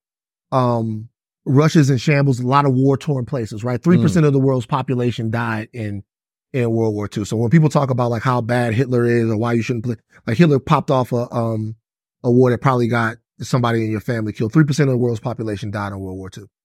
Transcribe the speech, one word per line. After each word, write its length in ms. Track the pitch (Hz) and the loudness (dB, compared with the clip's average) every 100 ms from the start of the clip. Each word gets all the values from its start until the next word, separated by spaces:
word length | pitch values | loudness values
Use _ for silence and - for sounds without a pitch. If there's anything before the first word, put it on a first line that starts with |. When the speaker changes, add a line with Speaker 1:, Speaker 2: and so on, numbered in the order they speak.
| _ _ _ _ - | _ _ _ _ -4
Speaker 1:
Um, 580 | 135 123 117 113 110 113 _ _ _ - | -2 0 0 -2 -6 -12 _ _ _ 0
Russia's 440 | 135 156 170 139 | 2 4 4 4
in 80 | 131 | 2
shambles, 420 | - 143 139 123 | 2 2 2 0
a 80 | 123 | 0
lot 180 | 139 143 | 2 2
of 80 | |
war-torn 520 | 127 135 139 - 135 117 | 2 2 0 -2 -4 -4
places, 380 | 135 110 110 | -6 -8 -8
right? 180 | 120 123 | -6 -2
Three 160 | 170 180 | 2 4
percent 280 | 165 175 151 | 4 4 4
Speaker 2:
Mm. 20 | |
Speaker 1:
of 60 | |
the 60 | 139 | 4
world's 260 | 135 127 - | 2 0 -2
population 680 | 139 131 123 120 117 113 | -4 -2 -2 -2 -2 -4
died 380 | 117 117 110 110 | -4 -4 -6 -8
in, 300 | 120 107 101 - _ _ _ _ | -10 -8 -8 -12 _ _ _ _
in 160 | 139 117 | -2 0
World 220 | 113 113 | 2 0
War 140 | 104 101 | -2 -4
Two. 180 | 117 101 | -4 -4
So 120 | 110 | -2
when 120 | 117 | 2
people 200 | 165 151 | 4 4
talk 200 | 151 135 | 2 0
about, 220 | 127 120 | 0 -2
like, 120 | 117 | -2
how 180 | 131 123 | 0 -2
bad 320 | 110 123 120 | 0 0 0
Hitler 320 | 107 127 123 120 | 0 0 2 2
is 240 | 120 113 | 2 0
or 80 | 107 | 0
why 160 | 117 | 0
you 80 | 117 | -2
shouldn't 240 | 113 120 120 | -2 -4 -4
play, 100 | 113 _ _ - | -8 _ _ -2
like, 100 | 113 | 2
Hitler 220 | 170 139 | 4 4
popped 320 | - 147 - | 0 -2 0
off 200 | 131 120 | 0 0
a, 200 | 120 120 | -4 -4
um, 420 | 120 113 110 110 110 _ _ _ _ | -4 -4 -4 -6 -10 _ _ _ _
a 80 | 123 | 2
war 180 | 123 127 | 4 4
that 120 | 117 | 4
probably 260 | 139 123 117 | 0 2 0
got 300 | 117 113 117 _ - | 0 -2 -6 _ -18
somebody 420 | 127 127 120 117 | -4 0 0 0
in 80 | 107 | -2
your 100 | 107 | -4
family 320 | - 117 110 | -4 -6 -6
killed. 200 | - 113 | -4 0
Three 120 | 156 147 | 2 2
percent 240 | 143 139 | 2 0
of 40 | |
the 40 | 123 | 0
world's 220 | 120 113 | -2 -2
population 520 | 127 117 110 101 107 | -6 -8 -8 -8 -8
died 200 | 104 101 | -8 -8
in 80 | 98 | -8
World 180 | 95 95 | -10 -12
War 120 | 95 | -14
Two. 180 | - 98 _ | -18 -20 _